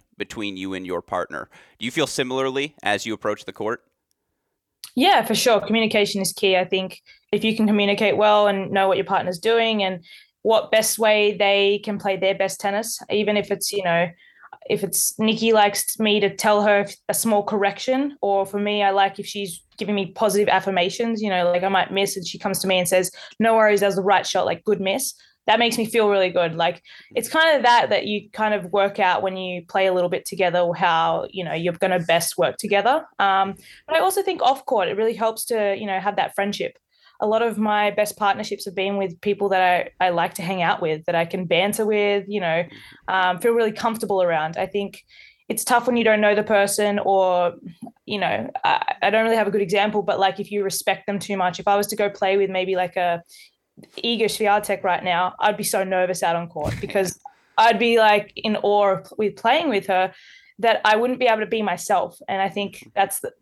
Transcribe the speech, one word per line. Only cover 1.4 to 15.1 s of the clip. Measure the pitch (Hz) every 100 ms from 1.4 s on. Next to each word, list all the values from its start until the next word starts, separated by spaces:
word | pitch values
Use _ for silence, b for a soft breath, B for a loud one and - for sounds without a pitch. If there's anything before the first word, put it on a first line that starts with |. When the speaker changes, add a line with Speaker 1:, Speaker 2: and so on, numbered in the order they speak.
| - b b b
Speaker 1:
Do | 113
you |
feel | 160 135
similarly | - 127 131 135 135 143 -
as | - 104 113
you | 107
approach | 107 104 -
the |
court? | - 107 120 _ _ _ _ _ _ _ _ _ _ - -
Speaker 2:
Yeah, | 330 330 -
for |
sure. | 214 247 208
Communication | 196 220 220 220 202 202
is | 190
key. | - 196 185
I | 180
think | 190 185 - _ b b
if | 208
you | 220 220
can | 214
communicate | 208 202 202 214 -
well | 208 208 208
and | 196 190
know | 196 190
what | 190
your | 196
partner's | 196 180 175
doing | 220 233 226 214
and | 190 180 B B B _
what | 208 220 -
best | 220 214 -
way | 220 214 208 196
they | 202 202 202 202
can | 214 202
play | 208 190
their | 190 190
best | 190 -
tennis, | 202 202 226 - -
even | 202 208 208
if | 202
it's, | 196 -
you | 202
know, | 180 170 175 175 B B B B -
if | 208
it's | 190 - -